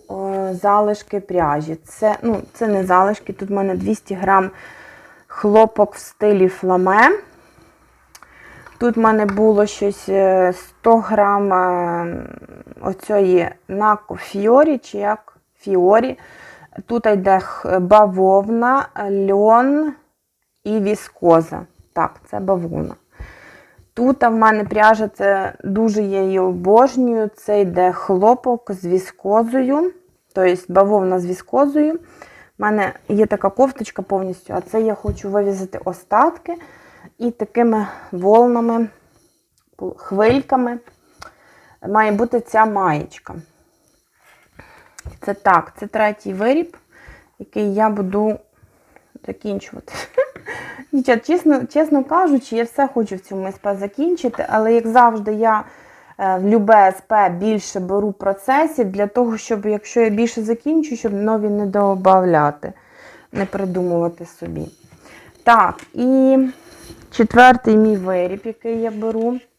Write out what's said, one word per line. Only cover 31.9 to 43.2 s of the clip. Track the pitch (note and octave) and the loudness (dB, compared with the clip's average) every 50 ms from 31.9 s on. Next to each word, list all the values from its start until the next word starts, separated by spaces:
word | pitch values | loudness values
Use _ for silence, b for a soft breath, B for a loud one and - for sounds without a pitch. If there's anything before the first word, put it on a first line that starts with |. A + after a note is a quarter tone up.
| E4 | -2
У | E4+ B B B B B B B B B B B - | -6 B B B B B B B B B B B -6
мене | G#3 G#3+ G#3+ G#3 F#3+ F#3 - - _ - | -2 -2 0 0 -2 -4 -6 -10 _ -2
є | G#3 G#3 G#3+ | 0 0 0
така | - G#3 G3 - G3 | 0 0 -2 -2 -2
кофточка | - - C4+ C4 B3+ - G#3+ - - - | 0 0 0 0 0 -6 -12 -12 -12 -14
повністю, | F#3 - G3 F#3+ F#3+ F#3 F3+ - _ - - | -8 -6 -4 -4 -4 -6 -10 -12 _ -10 -10
а | F3 | -10
це | - - - A3 | -8 -4 -4 -2
я | A3 A3 G#3 | -2 -2 -4
хочу | - - G#3 G3+ - - G3 | -4 -6 -8 -8 -8 -8 -4
вив'язати | G3 G#3 G3+ G3+ G3 F#3+ F#3+ F#3+ - - - | -2 -2 -2 -2 -4 -6 -8 -10 -12 -10 -10
остатки. | F#3+ F3 - - _ G3+ A3+ C#4+ E4+ E4+ - - E4+ E4+ E4+ B B B B B B B B B B _ - | -10 -10 -10 -8 _ 0 2 2 0 -2 -6 -12 -14 -14 -14 B B B B B B B B B B _ -8
І | A#3 A#3+ | -8 -6
такими | A#3 - G#3+ - - A#3+ A#3+ A#3 A3 G#3+ G3+ B B B B B | -6 -6 -10 -4 -2 0 0 2 0 -2 -4 B B B B B
волнами, | F#3+ F3 F3+ G3+ G#3+ A#3 A#3+ B3 A#3+ A#3 A#3 A#3 A3+ A#3 A3+ G#3 b b b b b b b b b _ _ _ _ _ _ _ _ - - - - | -10 -2 2 4 6 6 6 4 2 0 0 -2 -2 -2 -4 -4 b b b b b b b b b _ _ _ _ _ _ _ _ -14 -14 -12 -12
хвильками | - - - F#3+ G3 G#3+ A3+ B3+ C#4 C4 - C4+ B3+ B3 A#3+ A#3+ A#3 - - _ b b b b b b b b b b b b b b b b b - F#3 | -14 -10 -4 0 2 4 4 4 2 0 0 0 0 0 -2 -6 -8 -14 -20 _ b b b b b b b b b b b b b b b b b -10 -2
має | G3+ A3 G#3+ G#3+ | -2 0 0 0
бути | G#3 G3+ A#3+ A#3 B3+ A#3 | 0 -2 -2 -2 -2 -4
ця | A#3 - - A3 A3 | -4 -2 0 0 0
маєчка. | A3 G3+ G3 F#3+ E3+ D3+ D3 D3+ - - - | 2 0 -2 -2 -2 -2 -2 -6 -10 -16 -20